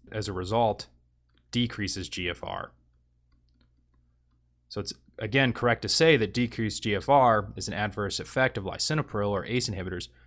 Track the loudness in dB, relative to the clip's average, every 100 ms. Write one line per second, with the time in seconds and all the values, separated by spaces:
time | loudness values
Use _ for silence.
0 | -12 -8 -6 -6 -2 2 2 0 -8 _
1 | _ _ _ _ _ -2 -2 -2 -6 -6
2 | -8 -6 -6 -6 -8 -8 -10 _ _ _
3 | _ _ _ _ _ _ _ _ _ _
4 | _ _ _ _ _ _ _ -8 -8 -10
5 | _ -8 0 4 4 4 2 2 0 4
6 | 6 6 4 0 -2 0 -2 -2 -2 0
7 | 4 6 8 4 2 -8 -6 -4 -4 -4
8 | -4 -4 -4 0 0 0 -6 -4 -2 -2
9 | -2 -2 0 -2 -2 -2 -2 -4 -6 -8
10 | -10 _